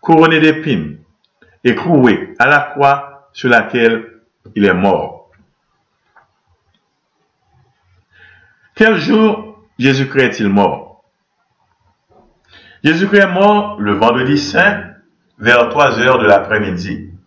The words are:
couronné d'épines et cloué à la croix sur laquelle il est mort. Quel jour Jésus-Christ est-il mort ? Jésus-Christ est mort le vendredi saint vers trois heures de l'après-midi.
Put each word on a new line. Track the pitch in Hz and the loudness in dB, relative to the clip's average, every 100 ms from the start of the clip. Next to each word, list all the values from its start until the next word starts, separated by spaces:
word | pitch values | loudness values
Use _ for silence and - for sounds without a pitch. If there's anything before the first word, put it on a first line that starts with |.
couronné | - 165 165 160 | 2 2 4 4
d'épines | 156 156 156 101 76 71 _ _ _ _ _ _ | 2 0 -4 -4 -6 -14 _ _ _ _ _ _
et | 123 | -2
cloué | 113 - 156 123 95 - - | -2 0 2 4 2 -4 -2
à | 127 | 2
la | 147 | 2
croix | - 139 139 139 - - _ | 0 0 0 0 -4 -20 _
sur | - 127 | -8 0
laquelle | 117 104 123 113 113 - _ _ _ - | 0 0 0 0 0 -8 _ _ _ -12
il | - | 0
est | 101 | 0
mort. | 90 98 90 - - _ _ _ _ _ _ _ _ _ _ _ _ _ _ _ _ _ _ _ _ _ _ _ _ _ _ _ _ _ _ - _ _ _ _ | 2 0 0 -4 -14 _ _ _ _ _ _ _ _ _ _ _ _ _ _ _ _ _ _ _ _ _ _ _ _ _ _ _ _ _ _ -20 _ _ _ _
Quel | - 220 196 | -2 0 0
jour | 147 220 220 202 - - _ - | 0 0 2 -2 -12 -20 _ -4
Jésus-Christ | 127 135 135 139 | -2 0 -2 0
est-il | 127 98 104 | -2 -2 -2
mort ? | 98 95 - - - _ _ _ _ _ _ _ _ _ _ _ _ _ _ _ - - _ | 0 0 -2 -14 -20 _ _ _ _ _ _ _ _ _ _ _ _ _ _ _ -20 -20 _
Jésus-Christ | 147 165 196 202 | -2 0 2 2
est | 190 | 2
mort | 185 202 208 208 - | 2 2 2 -2 -6
le | 104 | -4
vendredi | 101 113 120 127 143 | 0 0 0 -2 -2
saint | - - - - - - _ _ _ _ | -2 0 0 -2 -12 -20 _ _ _ _
vers | 113 120 120 | 0 2 2
trois | 147 139 113 | 0 0 0
heures | 127 123 | 0 2
de | 107 | 2
l'après-midi. | 117 101 107 95 87 98 - 92 90 | 2 0 -4 -4 -6 -8 -12 -14 -20